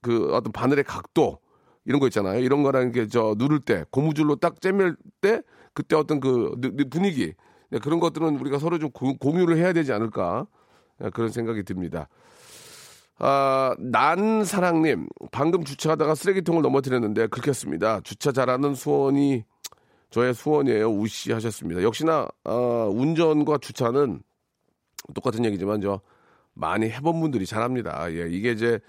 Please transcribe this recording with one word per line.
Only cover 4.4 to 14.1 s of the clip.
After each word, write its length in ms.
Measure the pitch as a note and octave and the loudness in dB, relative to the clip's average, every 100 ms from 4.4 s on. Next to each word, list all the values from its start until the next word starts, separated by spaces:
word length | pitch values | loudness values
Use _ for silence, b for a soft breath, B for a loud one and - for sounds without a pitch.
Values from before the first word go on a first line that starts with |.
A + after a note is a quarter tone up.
| E3+ - | 0 0
꿰맬 340 | F#3+ G3 F#3+ D#3 - _ | -2 2 0 -2 -14 _
때 200 | G3 A3+ - b b | 0 0 -4 b b
그때 220 | - D3 D#3 | -10 0 0
어떤 240 | D3+ D3+ | 2 0
그 340 | C3 B2+ G2+ - | 2 2 0 -2
느-, 80 | B2+ C#3 | -4 -2
느-, 140 | C#3 | -2
분위기, 440 | C#3+ G3 D3 F2+ D#2 b b b | 2 0 0 -4 -6 b b b
네, 100 | - | -6
그런 200 | C#3 E3 | -2 0
것들은 380 | E3+ D3+ D#3+ C#3+ | 0 0 -2 0
우리가 200 | C3+ C#3 | -2 -2
서로 200 | D#3 E3+ | -2 -2
좀 100 | D3+ | -4
고-, 260 | - B2+ C3+ | -4 -4 0
공유를 400 | C3 E3 F3+ D#3+ | 0 2 2 4
해야 140 | F3 | 2
되지 180 | E3+ D3 | 2 0
않을까, 540 | G#2+ A2+ G#2+ F2+ G2 G3+ b b b b b | 0 -2 -2 -2 -2 -6 b b b b b
네, 100 | G#2+ | -10
그런 160 | - A2+ | -4 -4
생각이 340 | A2+ A#2 A2 | -2 -4 -6
듭니다. 440 | F#2 F#2 F2 D#2+ C#2+ B B B B B B B B B B _ | -6 -6 -6 -8 -12 B B B B B B B B B B _
아, 560 | - C#3 C#3 C3+ C3 - | 0 2 2 2 0 -2
난사랑님, 1300 | B2 A2+ C#3 | -2 2 2